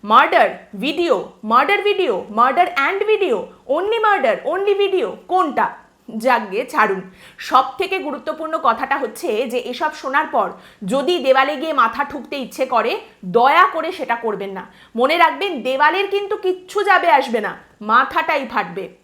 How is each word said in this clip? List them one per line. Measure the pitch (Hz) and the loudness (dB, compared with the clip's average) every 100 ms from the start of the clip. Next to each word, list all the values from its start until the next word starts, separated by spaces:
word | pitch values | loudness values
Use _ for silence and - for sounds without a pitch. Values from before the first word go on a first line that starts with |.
মার্ডার, | 208 226 311 339 208 - - 202 | 6 6 6 4 4 0 -14 -6
ভিডিও, | 254 - 339 202 - _ | -4 -2 0 0 -2 _
মার্ডার | 214 233 294 403 | 2 2 4 2
ভিডিও, | 403 392 339 185 - 208 | 0 0 0 -2 -4 0
murder | 247 277 359 | 2 4 2
and | - 285 392 427 | 2 -2 0 2
video, | 427 370 214 - - - | 2 2 0 -4 -16 -2
only | 294 392 453 | -2 0 2
murder, | 427 392 240 190 | 2 2 2 0
only | - 359 403 392 | -2 -2 0 2
video, | 392 381 214 - - | 2 0 -2 -8 -2
কোনটা? | 370 330 233 202 - _ _ - 220 | 0 0 0 -2 -4 _ _ -12 -4
যাকগে | 240 233 214 196 269 | 0 0 0 -6 -4
ছাড়ুন। | 302 214 190 180 - - - | 0 0 0 -8 -20 -20 -18
সব | - - - - | 2 2 2 -4
থেকে | 381 381 | -4 -4
গুরুত্বপূর্ণ | 285 285 - 311 311 330 | -6 -8 -8 -8 -6 0
কথাটা | 285 226 269 285 | 0 0 -2 -4
হচ্ছে | 233 - 330 214 262 | -4 -6 -4 -4 -2
যে | 240 | -4
এসব | - 247 311 | -6 -6 -6
শোনার | 311 277 277 302 | -6 -4 -2 0
পর | 262 185 185 - _ | -2 -2 -6 -20 _
যদি | 190 262 285 349 | -4 -2 0 0
দেওয়ালে | 262 262 269 294 | 2 2 2 -2
গিয়ে | 320 | -2
মাথা | 285 233 - | 0 0 0
ঠুকতে | 285 285 233 285 | -6 -8 -10 -10
ইচ্ছে | 240 - 262 | -10 -6 -2
করে, | 233 220 415 - _ | 0 0 -4 -8 _
দয়া | 185 185 254 320 381 | -2 4 4 6 4
করে | 330 320 | 0 -6
সেটা | 330 262 233 | -6 -4 -4
করবেন | 226 196 196 | -4 -6 -8
না। | 190 - - - 226 | -10 -14 -20 -12 0
মনে | 262 339 | 2 4
রাখবেন | 330 277 403 302 | 4 4 -4 -4
দেওয়ালের | 233 262 294 359 392 | -2 2 2 2 -2
কিন্তু | 392 403 415 | -2 -4 -4
কিচ্ছু | 381 370 - 415 | -4 -4 -4 -2
যাবে | 403 359 349 | 2 2 4
আসবে | 285 269 226 | 2 2 -4
না, | 202 - - _ | -4 -10 -18 _
মাথাটাই | 208 226 269 240 330 302 247 | 2 2 2 -2 -2 -2 -2
ফাটবে। | 226 175 175 180 - | -6 -6 -8 -12 -16